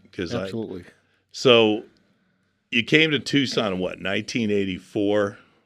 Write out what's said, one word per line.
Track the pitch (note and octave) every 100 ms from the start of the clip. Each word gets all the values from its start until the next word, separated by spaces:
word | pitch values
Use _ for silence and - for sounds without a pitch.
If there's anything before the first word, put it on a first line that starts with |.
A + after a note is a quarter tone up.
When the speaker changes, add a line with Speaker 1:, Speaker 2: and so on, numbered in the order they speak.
| _
Speaker 1:
'Cause | - E2+
I | F#2
Speaker 2:
Absolutely. | F#2+ A2+ G2 F2+ - _ _ _ _
Speaker 1:
So, | - C3 A#2 A2 G#2+ - _ _ _ _ _ _ _ _
you | A#2+
came | A2+ D3+ D#3+
to | C#3
Tucson, | - C#3+ B2+ C#3 G#2+ F#2
what, | F2+ E2+
nineteen | F#2 G2+ G#2 B2+ G#2+
eighty-four | G2+ F#2+ F2+ - A2 G2+ G#2 G2+ - _ _